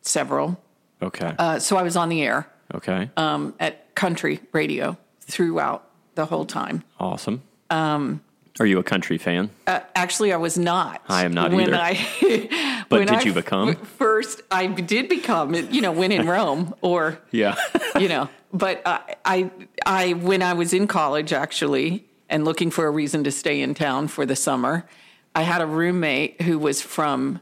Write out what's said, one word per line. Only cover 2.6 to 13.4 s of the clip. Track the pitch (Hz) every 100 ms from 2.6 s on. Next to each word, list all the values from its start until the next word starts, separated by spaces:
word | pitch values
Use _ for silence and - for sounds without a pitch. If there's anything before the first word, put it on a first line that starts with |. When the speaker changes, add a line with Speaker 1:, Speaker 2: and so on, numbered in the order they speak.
| _
Speaker 2:
Okay. | - - 92 110 -
Speaker 1:
Um, | 156 147 147 -
at | 156 - _ -
country | 185 170 156 151 -
radio | 160 156 147 139 175 _ _
throughout | - - 170 165 143 139 - _ _
the | - 151
whole | 160
time. | 156 - - 165 - _
Speaker 2:
Awesome. | 92 95 - 117 - _ _
Speaker 1:
Um, | 160 156 151 139 156 _ _ _ -
Speaker 2:
Are | 110
you | 92
a |
country | 90 98 - 82
fan? | - 87 104 - -
Speaker 1:
uh, | 180 - 185
actually, | 180 - 214
I | 175
was | 165 175
not. | 175 180 160 80 -
Speaker 2:
I | 92
am | 90
not | 85 85
Speaker 1:
When | - -
Speaker 2:
either. | -
Speaker 1:
I, | 170 190 - - 392 220 - 320 285 247
<laughs> | 202
Speaker 2:
But | 220
Speaker 1:
when | 202
Speaker 2:
did | 220
Speaker 1:
I |
Speaker 2:
you | 247
become? | 175